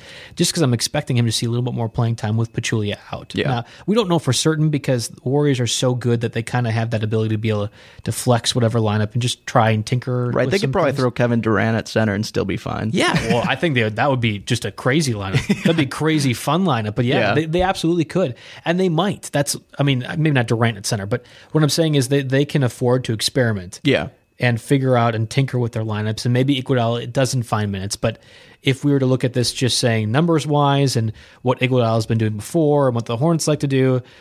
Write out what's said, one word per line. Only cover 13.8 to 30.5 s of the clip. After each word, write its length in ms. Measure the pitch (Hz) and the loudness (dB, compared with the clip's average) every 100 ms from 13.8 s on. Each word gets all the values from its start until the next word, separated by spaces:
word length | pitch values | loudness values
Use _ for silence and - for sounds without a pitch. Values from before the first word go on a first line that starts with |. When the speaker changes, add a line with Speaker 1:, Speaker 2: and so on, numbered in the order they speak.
| 110 | 0
Speaker 1:
that 220 | 107 147 | 0 0
would 100 | 131 | 0
be 180 | 117 104 | 0 -2
just 260 | - 117 107 | -2 -4 -4
a 40 | |
crazy 440 | - 127 147 143 | -4 0 0 0
lineup. 320 | 107 95 120 - - | -2 -2 -2 0 -2
That'd 140 | 180 165 | 0 0
be 60 | |
a 20 | 135 | 0
Speaker 2:
<laughs> 160 | - | -2
Speaker 1:
crazy 300 | 156 156 135 | 0 2 0
fun 300 | 117 - 160 | 0 0 0
lineup, 300 | 190 120 104 | 2 0 -2
but 120 | 104 120 | -2 0
yeah, 120 | 123 104 | 2 2
Speaker 2:
Yeah. 40 | |
Speaker 1:
they, 100 | 120 160 | 0 0
they 160 | 175 | 0
absolutely 420 | 180 196 165 175 | 0 0 0 0
could. 300 | 151 180 160 120 - - 160 | 0 0 -2 -4 -14 -8 -2
And 120 | 180 | 0
they 120 | 190 | 2
might. 400 | 156 196 - - | 2 0 -2 -4
That's, 240 | 143 143 - - - | -2 -2 -4 -10 -2
I 40 | |
mean, 180 | 143 131 123 170 | 0 0 -2 -2
maybe 120 | 156 | 2
not 140 | 135 117 | 2 2
Durant 300 | 113 117 104 | 2 0 -2
at 80 | - | -4
center, 200 | 110 98 | -4 -2
but 180 | 123 - - - | -6 -6 -20 -4
what 120 | 156 | 0
I'm 60 | 151 | 2
saying 240 | - 160 147 | 2 2 2
is 120 | 123 | 2
they, 140 | 143 | 0
they 220 | 135 135 | 2 0
can 180 | 147 156 | 2 2
afford 400 | 123 - 123 127 | 0 0 0 0
to 80 | 123 | 0
experiment 640 | 110 - 139 120 101 90 - | -4 -2 0 0 0 -6 -4
Speaker 2:
Yeah. 260 | 147 101 78 - _ _ | 0 2 0 -8 _ _
Speaker 1:
and 220 | 123 117 | 0 0
figure 340 | - 143 131 123 | 0 2 4 4
out 180 | 117 | 2
and 140 | 110 110 | 0 -2
tinker 280 | - 135 123 | 0 0 0
with 140 | 117 | -2
their 120 | 113 | -4
lineups, 400 | 110 107 107 107 123 | -4 -2 -2 -2 0
and 80 | |
maybe 260 | 123 135 135 | 2 2 0
Iguodala, 400 | 123 127 113 117 | 0 0 2 -2
it 100 | 123 | -2
doesn't 300 | 139 131 127 | -2 0 0
find 280 | 113 110 104 | -2 -2 -2
minutes, 240 | 98 98 - | -4 -6 -2
but 220 | 117 - - - - - | -4 -4 -12 -20 -20 -4
if 220 | - 131 | -2 0
we 80 | 147 | 2
were 60 | 139 | 2
to 80 | 131 | 2
look 180 | 127 | 2
at 80 | 127 | 0
this 200 | 123 120 | 0 -2
just 240 | - 123 - | 0 0 0
saying 340 | 123 113 107 | 0 0 0
numbers-wise 840 | 123 170 160 147 | 0 2 2 2